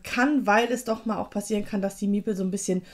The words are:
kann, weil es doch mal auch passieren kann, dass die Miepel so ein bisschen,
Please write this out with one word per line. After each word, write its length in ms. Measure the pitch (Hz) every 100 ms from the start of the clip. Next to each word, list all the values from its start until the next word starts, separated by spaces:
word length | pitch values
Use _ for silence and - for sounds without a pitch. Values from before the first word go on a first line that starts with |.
kann, 420 | - 240 269 294 196
weil 240 | 208 233
es 140 | 240
doch 200 | 233 220
mal 140 | 226 190
auch 100 | -
passieren 380 | 208 202 208 190
kann, 160 | 202
dass 140 | 196 -
die 100 | 202
Miepel 300 | 202 220 190
so 80 |
ein 80 | 185
bisschen, 300 | 190 - 185 -